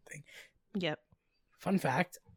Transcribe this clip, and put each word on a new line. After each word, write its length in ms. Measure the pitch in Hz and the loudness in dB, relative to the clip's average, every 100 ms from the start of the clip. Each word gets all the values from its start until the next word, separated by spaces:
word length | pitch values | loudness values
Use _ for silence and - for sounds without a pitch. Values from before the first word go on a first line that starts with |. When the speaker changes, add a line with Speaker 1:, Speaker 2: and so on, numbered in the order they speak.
| - | -14
Speaker 1:
thing. 140 | 151 - - - _ _ 202 | -18 -18 -20 -20 _ _ -4
Speaker 2:
Yep. 240 | 175 151 _ _ _ _ _ _ | -2 -4 _ _ _ _ _ _
Speaker 1:
Fun 200 | - 196 | 0 2
fact, 380 | - 127 175 - - | 4 2 0 -4 -20